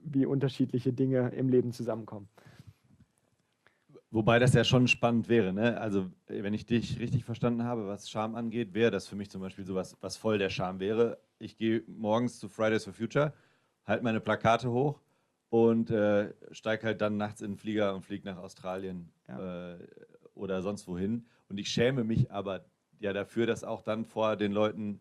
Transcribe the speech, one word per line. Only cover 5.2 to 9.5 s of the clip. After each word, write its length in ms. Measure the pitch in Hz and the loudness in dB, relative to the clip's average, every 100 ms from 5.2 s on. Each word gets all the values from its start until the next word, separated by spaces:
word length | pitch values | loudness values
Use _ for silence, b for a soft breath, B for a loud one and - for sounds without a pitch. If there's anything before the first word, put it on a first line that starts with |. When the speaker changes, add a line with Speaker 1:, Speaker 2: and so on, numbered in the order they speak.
| 101 | 4
Speaker 2:
wäre, 240 | 117 92 | 4 4
ne? 300 | 95 117 98 | 2 0 0
Also, 280 | 107 98 92 - - | 0 0 0 -6 -12
wenn 260 | 107 101 | -6 -4
ich 120 | 104 - | -4 0
dich 340 | 117 104 120 | 0 0 -4
richtig 260 | 117 123 - | -2 -2 -4
verstanden 380 | 113 123 117 | -2 0 0
habe, 220 | 120 120 98 | -2 -4 -4
was 240 | 101 - | -8 -8
Scham 260 | 110 110 113 | -4 -4 -4
angeht, 380 | 117 113 107 | -4 -4 -4
wäre 180 | 92 113 | 2 4
das 160 | 98 - | 2 -2
für 100 | 101 | -10
mich 120 | 98 | -10
zum 120 | 95 | -10
Beispiel 240 | 95 | -10